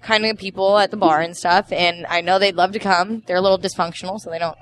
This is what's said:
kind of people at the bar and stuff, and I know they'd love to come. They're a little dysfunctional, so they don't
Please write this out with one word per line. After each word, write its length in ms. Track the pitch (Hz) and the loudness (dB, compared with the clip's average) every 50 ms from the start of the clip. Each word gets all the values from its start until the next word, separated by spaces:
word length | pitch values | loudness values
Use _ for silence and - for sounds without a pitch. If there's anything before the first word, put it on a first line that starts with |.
kind 220 | - - 220 214 214 | -2 0 -2 0 0
of 100 | 220 220 - | -2 -4 -4
people 400 | 190 196 180 190 190 196 202 208 | -8 -12 -4 0 2 4 4 4
at 120 | 202 190 | 2 2
the 60 | - 214 | 0 2
bar 220 | 196 170 156 151 | 2 4 4 4
and 160 | 165 170 175 | 0 -2 -6
stuff, 360 | - - 175 175 190 202 - | -6 0 2 2 2 2 0
and 340 | 190 156 175 175 170 175 170 - | -2 0 0 0 0 -2 -8 -4
I 120 | 170 175 | -4 -2
know 180 | 170 175 185 190 | 0 2 2 4
they'd 160 | 196 202 185 | 2 2 2
love 180 | 170 175 190 | 2 0 0
to 60 | 202 208 | 0 -4
come. 440 | - 202 190 175 180 208 226 226 214 | 0 2 2 2 2 -2 -4 -10 -6
They're 100 | - 180 | -2 -2
a 40 | 180 | 0
little 180 | 190 196 190 185 | 2 2 2 2
dysfunctional, 640 | 185 190 - - 175 170 165 - - 185 196 220 | 0 -6 -4 -4 -6 -6 -6 -10 -10 -10 -10 -10
so 100 | - 180 | -10 -10
they 80 | 165 165 | -8 -6
don't 180 | 170 165 151 _ | -6 -6 -6 _